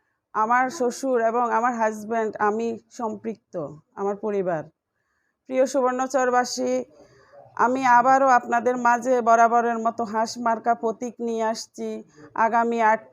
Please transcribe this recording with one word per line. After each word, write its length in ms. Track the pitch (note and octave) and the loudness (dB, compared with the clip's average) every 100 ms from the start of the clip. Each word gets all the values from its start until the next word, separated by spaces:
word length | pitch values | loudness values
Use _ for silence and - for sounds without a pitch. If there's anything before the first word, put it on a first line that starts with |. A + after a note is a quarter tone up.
| _ _ _ - | _ _ _ -4
আমার 300 | A3 B3 B3+ - | 0 0 0 -2
শ্বশুর 400 | B3 A#3+ C4+ B3 A3+ | -4 -2 -2 0 0
এবং 160 | A#3 A#3+ A3 | 0 0 0
আমার 160 | A#3+ A#3+ | -2 0
হাজব্যান্ড, 500 | A3 A3 G#3 A3+ A3 - G#3 | -2 -4 -6 -4 -4 -2 -2
আমি 200 | G#3+ A#3 A3 _ - | 0 -4 -8 _ -10
সম্পৃক্ত, 540 | A3+ G#3 A3+ G#3+ _ F3+ D3 D3+ _ - | -8 -8 -10 -12 _ -10 -10 -12 _ -8
আমার 160 | G3 G3+ A3 | -6 -4 -4
পরিবার। 380 | G3+ F#3 D#3+ D#3 _ _ _ _ _ _ _ - | -2 -2 -4 -6 _ _ _ _ _ _ _ -6
প্রিয় 200 | C4 C4 | 0 0
সুবর্ণচরবাসী, 1000 | C#4 B3+ B3+ C4 C#4 B3+ B3 B3 - B3+ B3+ B3 _ - _ _ - - - A#3 | 2 0 -2 -2 0 0 0 -2 -4 -4 -4 -6 _ -20 _ _ -20 -12 -2 0
আমি 160 | C4 C4 A#3+ | 0 4 4
আবারও 280 | B3 C4+ C4+ A#3+ | 6 4 6 4
আপনাদের 360 | A#3+ A#3 A3+ B3 | 2 0 0 0
মাঝে 380 | A#3+ A#3+ A#3+ B3 | 2 2 2 0
বরাবরের 580 | A3+ A3+ A#3 A#3+ A#3 A#3 A3 | 4 6 6 4 0 -2 -4
মতো 180 | A#3 A3 | -4 -4
হাঁস 200 | A3 A3+ A#3+ | -4 -4 -2
মার্কা 360 | A#3+ A3+ A#3 A#3 | -2 -2 -2 -2
প্রতীক 320 | A3+ A3 B3 - | -2 -6 -10 -8
নিয়ে 240 | A#3 A3+ A3 | -6 -4 -4
আসছি। 380 | A3+ - - A3 A3 - - - - A3 | -4 -10 -12 -10 -10 -14 -20 -10 0 2
আগামী 320 | A#3 A#3 A#3 A3 | 4 2 2 4
আট 100 | A3 - | 2 0